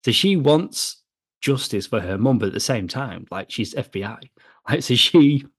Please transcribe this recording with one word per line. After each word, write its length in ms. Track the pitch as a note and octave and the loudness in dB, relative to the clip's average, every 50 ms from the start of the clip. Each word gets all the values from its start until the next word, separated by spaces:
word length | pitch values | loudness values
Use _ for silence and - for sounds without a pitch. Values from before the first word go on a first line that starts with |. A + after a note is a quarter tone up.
| - | 0
So 60 | C3 | 0
she 240 | A#2+ - - G3 G3 | 0 2 2 2 2
wants 640 | F3 C3+ C#3+ D3+ D#3 F3 - - - - - - _ _ _ _ _ _ _ _ _ | 4 4 4 4 4 2 -4 -8 -8 -8 -8 -10 _ _ _ _ _ _ _ _ _
justice 460 | - C#3 C#3 C3 - - - G2+ F#2 | -2 -2 -2 -2 -2 -4 -4 -6 -4
for 120 | - - A2 | -2 -4 -4
her 160 | F2+ F2 F#2+ | -4 -4 -4
mum, 200 | G2 A2 C3+ C3 | 0 2 2 2
but 100 | A2 A2 | 2 0
at 60 | G2 - | -2 -4
the 60 | F#2+ | -4
same 280 | - - C3+ A2+ F#2 | -4 -2 -4 -4 -4
time, 380 | E2+ - C3 C#3 B2 F2+ F2+ - _ | -6 -8 -8 -8 -8 -10 -14 -14 _
like, 180 | - F#2+ - _ | -12 -12 -12 _
she's 240 | - - A2 - - | -8 -8 -8 -6 -6
F 160 | C3+ - _ | -10 -10 _
B 120 | - F#3+ G3 | -10 -10 -10
I. 160 | G#3 A3+ - - - _ _ _ _ _ _ _ - | -10 -12 -14 -20 -20 _ _ _ _ _ _ _ -2
Like, 140 | A#2+ - - | -2 -2 0
so 120 | - B2 | 0 2
she 500 | A#2+ - - - E3+ D3 C#3+ D3 C#3 - - _ | 2 2 6 6 6 6 6 4 2 -4 -6 _